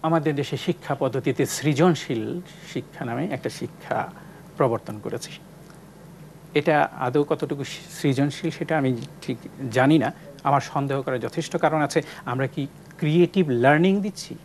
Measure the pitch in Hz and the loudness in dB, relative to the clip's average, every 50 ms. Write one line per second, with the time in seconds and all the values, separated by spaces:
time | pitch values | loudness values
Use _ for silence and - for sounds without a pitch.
0 | - 160 165 165 143 156 147 143 139 - - 131 - - 170 - - - 143 131 | 2 2 2 2 2 2 0 0 -2 -2 -4 -4 -2 -2 -4 -4 -2 -6 -4 0
1 | 143 135 117 135 123 - 127 - 139 - - - - 151 151 127 160 180 165 - | 0 0 0 0 -2 -2 0 0 0 -2 -2 -2 0 0 2 4 4 4 4 2
2 | - - 131 113 107 110 139 175 180 - - - - - - 180 - - - - | 0 -4 -4 -4 -4 -4 -6 -8 -8 -12 -18 -20 -18 -10 -8 -8 -8 -8 -12 -10
3 | 147 120 117 - 165 - - - - - - - - - - - - - - - | -8 -6 -4 -4 -4 -4 -6 -4 -6 -8 -8 -6 -10 -10 -12 -14 -8 -6 -4 -4
4 | - - - - - - - - - - - - 151 127 117 110 - - 110 107 | -4 -6 -10 -18 -20 -20 -20 -20 -20 -20 -2 0 0 2 2 -2 -4 -8 -12 -10
5 | 104 110 104 113 - - - - - - - - - - - - - - - - | -8 -8 -8 -8 -8 -10 -16 -18 -18 -20 -20 -20 -20 -20 -20 -20 -20 -20 -20 -20
6 | - - - - - - - - - - - 151 143 170 156 147 143 - - - | -20 -20 -20 -20 -20 -20 -20 -20 -20 -2 -2 0 2 4 4 4 2 2 -2 -4
7 | 131 123 127 147 147 147 160 147 - 143 147 139 135 - - - - - - - | -6 0 2 2 2 2 0 -2 -2 -6 -4 -6 -6 -10 -10 -14 -14 -16 -14 -2
8 | - 147 135 127 139 147 139 - - 165 160 - 165 151 160 156 139 131 127 113 | 0 0 2 2 2 0 -2 -4 -6 -6 -4 -4 -4 0 0 2 2 2 0 -2
9 | 117 - - - - - 127 113 - - - - 135 127 107 127 127 139 156 160 | -4 -10 -14 -14 -8 -8 -8 -8 -8 -16 -12 -10 -8 -2 2 4 6 6 6 6
10 | 117 123 - - - - - - - 139 143 139 - - - - 143 135 139 139 | 4 2 -2 -6 -18 -20 -20 -4 0 2 2 2 2 0 -4 -2 -2 0 -2 -2
11 | 131 - 131 123 113 117 - - 160 - - 175 - 156 156 156 147 139 - 165 | -2 -2 -4 -4 -4 -4 -4 -4 -6 -4 -4 0 2 2 2 2 0 2 0 -2
12 | 143 - - - - - 123 127 135 131 - - 139 131 - - - - - - | -2 -2 -12 -12 -8 -6 -2 -2 -2 -2 -2 -6 -6 -6 -8 -16 -20 -20 -10 -4
13 | - 151 151 170 175 170 - 190 180 151 127 120 120 135 147 151 170 190 196 202 | -2 2 6 6 4 4 4 2 2 2 2 4 6 6 6 8 6 4 4 2
14 | 196 208 185 - - - - - - | 0 -4 -6 -8 -12 -14 -14 -16 -16